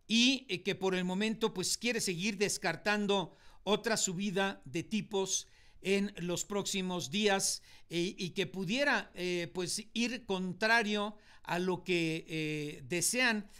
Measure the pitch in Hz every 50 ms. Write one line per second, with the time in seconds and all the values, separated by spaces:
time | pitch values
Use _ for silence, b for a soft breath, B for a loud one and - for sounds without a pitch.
0 | B - 214 233 240 254 269 - - - 190 175 - 202 185 - 185 190 180 185
1 | 180 180 185 190 214 220 226 - 226 220 - 185 175 - - - - 240 247 226
2 | - 202 180 160 185 220 208 185 208 185 - - - 180 165 - - 208 208 208
3 | 208 196 202 196 170 - B B B B B B B 185 214 202 208 226 220 208
4 | - 190 180 170 202 208 170 196 196 196 202 - - 139 123 170 160 165 214 214
5 | 165 - 185 190 190 185 - - - b b b b b b b - 180 196 196
6 | 196 202 - - 170 175 175 165 - - 202 202 185 - - 196 185 185 180 175
7 | 151 127 147 208 214 202 196 190 - - - - B B B B B B 165 170
8 | 170 180 - - - 170 - 196 180 180 - 190 190 165 220 262 285 285 254 208
9 | 190 - - - 175 180 180 175 170 - - 185 180 165 - - - - - 220
10 | 233 226 240 - - - 196 185 185 185 170 180 220 220 226 233 220 208 208 208
11 | 202 214 208 B B B B B B - 160 175 180 185 180 175 180 - 180 175
12 | 170 160 160 160 160 - 165 160 156 151 151 151 147 147 156 170 143 123 175 175
13 | 160 - - 247 254 240 220 214 202 B B B